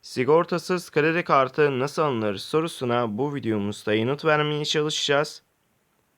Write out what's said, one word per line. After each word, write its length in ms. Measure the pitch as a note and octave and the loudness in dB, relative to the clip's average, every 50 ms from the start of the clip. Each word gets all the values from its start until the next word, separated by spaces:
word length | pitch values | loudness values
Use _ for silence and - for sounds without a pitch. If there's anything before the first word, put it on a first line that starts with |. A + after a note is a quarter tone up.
sigortasız 880 | _ - - - C3 A#2+ D3+ E3 F3 - - E3+ D#3+ - F#3 F3+ E3+ - | _ -10 -4 -4 2 4 4 4 4 2 -2 -4 -2 -2 -4 -4 -4 -2
kredi 320 | - D#3 D3 D#3+ D#3+ E3+ E3+ | 0 2 2 2 2 0 0
kartı 560 | - E3 C#3 C3+ B2+ - - D3+ D3 C#3 B2 | 2 4 4 4 2 2 2 2 2 2 0
nasıl 220 | B2+ B2 - - | -2 -2 0 0
alınır 360 | D#3+ D3 C3 A2+ A2 G#2+ G2+ F#2+ | 0 0 0 0 0 -2 -2 -4
sorusuna 800 | - - - D#3 D#3+ E3+ - - C3+ B2 A#2+ A#2+ A#2+ A#2 G#2 G#2+ | -8 -2 -2 -2 -2 -2 -6 -6 -2 0 0 0 0 0 -2 -2
bu 180 | C3+ D3 C#3+ | -2 -2 -4
videomuzda 580 | C#3+ A2+ A2+ A2 G#2+ G2 G2+ G#2 - - - G#2 | -4 -2 -2 -2 -2 -2 -4 -6 -6 -2 0 0
yanıt 320 | A2 A2+ B2 C#3 C#3+ D3+ | 2 2 0 -2 0 2
vermeye 400 | D#3+ D3+ D3+ D3+ D3 D3+ D3 D3+ | 2 2 2 2 0 -2 -4 -4
çalışacağız. 800 | D3 - D#3+ D3+ D3+ D3+ - - - C#3+ C#3+ D3+ D3 - - _ _ _ _ _ _ _ _ _ _ _ _ _ _ _ | -2 -2 -2 -2 -2 -2 -4 0 2 2 2 2 0 -6 -16 _ _ _ _ _ _ _ _ _ _ _ _ _ _ _